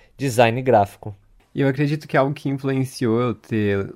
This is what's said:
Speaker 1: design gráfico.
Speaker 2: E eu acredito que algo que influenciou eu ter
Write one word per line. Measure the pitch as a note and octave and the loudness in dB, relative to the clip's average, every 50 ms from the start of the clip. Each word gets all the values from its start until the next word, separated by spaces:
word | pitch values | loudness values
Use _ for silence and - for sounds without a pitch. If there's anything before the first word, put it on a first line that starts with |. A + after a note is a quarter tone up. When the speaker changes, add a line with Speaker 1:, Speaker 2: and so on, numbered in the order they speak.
| _ _ _ | _ _ _
Speaker 1:
design | - C3+ C#3 A2 A#2+ A#2+ A2+ A2+ C3 C3 | -6 -6 0 4 4 4 4 4 2 2
gráfico. | C3 A#2 G#2+ G2+ - - - - G#2+ G2+ - _ _ _ _ _ _ - | 4 4 4 4 2 -2 -10 -16 -16 -16 -16 _ _ _ _ _ _ -4
Speaker 2:
E | - C#3 | -2 0
eu | C3+ | 0
acredito | C#3 C3+ D3+ C#3+ D3+ D3+ - | 0 0 -2 -2 -2 -4 -6
que | - - | -2 0
algo | D3 C3+ C#3 D3+ | 0 0 0 -2
que | - - C#3+ | -4 -4 -6
influenciou | C#3 C3+ C3+ C3+ C3+ C3 C3 B2+ - - C3 A2+ A2 A#2 | -6 -4 -4 -2 -2 -2 -2 -4 -4 -4 -2 0 0 0
eu | B2 B2 A2 | 0 -2 -4
ter | - - - A#2 A2 G#2 G2+ G2+ G2 G2 - - | -6 -8 -6 -4 -2 0 0 0 0 -2 -4 -6